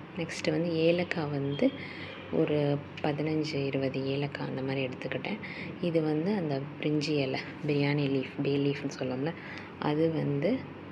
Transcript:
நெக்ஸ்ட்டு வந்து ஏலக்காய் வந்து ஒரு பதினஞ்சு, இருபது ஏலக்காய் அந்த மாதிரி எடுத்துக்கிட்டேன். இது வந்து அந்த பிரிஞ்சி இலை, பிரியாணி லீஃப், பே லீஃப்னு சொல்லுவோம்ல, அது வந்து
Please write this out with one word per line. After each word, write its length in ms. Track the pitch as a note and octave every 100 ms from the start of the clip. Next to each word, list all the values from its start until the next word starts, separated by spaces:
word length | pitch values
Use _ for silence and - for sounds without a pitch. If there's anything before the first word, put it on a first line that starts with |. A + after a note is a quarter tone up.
| - -
நெக்ஸ்ட்டு 340 | E3 - -
வந்து 180 | D#3 E3+ D#3+
ஏலக்காய் 540 | E3 F3 F3 E3+ D3
வந்து 360 | C#3+ C#3 C#3+ C4+ - - - - - -
ஒரு 240 | E3 D#3 D3 C#3+ C#3+ - -
பதினஞ்சு, 640 | D#3 D3 D3+ D#3 D3 C#3 C#3
இருபது 340 | C3+ C3+ C3+ C3+
ஏலக்காய் 420 | C#3 C#3+ - C#3+
அந்த 140 | C3+
மாதிரி 200 | C3+ C3+
எடுத்துக்கிட்டேன். 560 | B2+ B2+ - C3 B2+ G3+ - - - -
இது 180 | F3 E3
வந்து 340 | D#3 D3+ F3 G#3+
அந்த 260 | D#3+ C#3 C#3+
பிரிஞ்சி 400 | C#3+ D3+ D3+ D3 D3
இலை, 220 | C3 C3+ - -
பிரியாணி 440 | D3+ C#3+ C#3+ D3 C#3
லீஃப், 280 | C3+ C3 -
பே 120 | C#3 C#3+
லீஃப்னு 380 | C#3+ C#3 C#3+ -
சொல்லுவோம்ல, 360 | B2+ B2+ D3+ - - - - -
அது 320 | - D3+ E3
வந்து 360 | D#3 C#3+ C#3+ E3+ C4 - - -